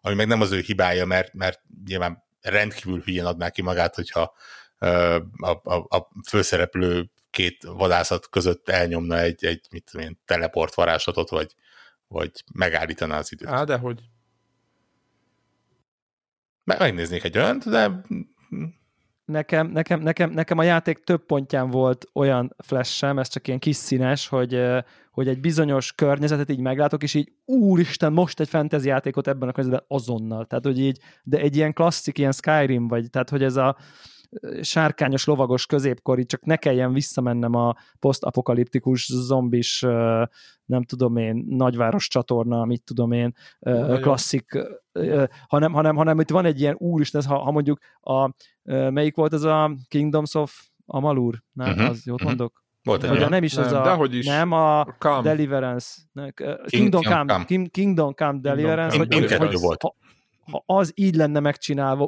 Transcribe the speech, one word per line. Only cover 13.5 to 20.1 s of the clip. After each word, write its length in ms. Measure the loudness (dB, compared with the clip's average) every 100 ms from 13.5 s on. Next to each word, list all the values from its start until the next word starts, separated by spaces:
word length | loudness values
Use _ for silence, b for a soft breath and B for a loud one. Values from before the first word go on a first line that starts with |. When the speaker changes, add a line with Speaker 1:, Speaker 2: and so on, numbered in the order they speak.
| -4
Speaker 2:
dehogy. 360 | -2 -4 -4 -10 -16 _ _ _ _ _ _ _ _ _ _ _ _ _ _ _ _ _ _ _ _ _ _ _ _ _
Speaker 1:
Me-, 120 | -2 2
megnéznék 460 | 2 2 -4 -4
egy 140 | -2 0
olyat, 300 | 2 0 0
de 320 | 2 2 0 -8 -10 -10 _ _ -10 -10 -12 _ _ _ _
Speaker 3:
Nekem, 420 | -6 -6 0 0 0
nekem, 300 | -2 -2 0
nekem, 300 | 0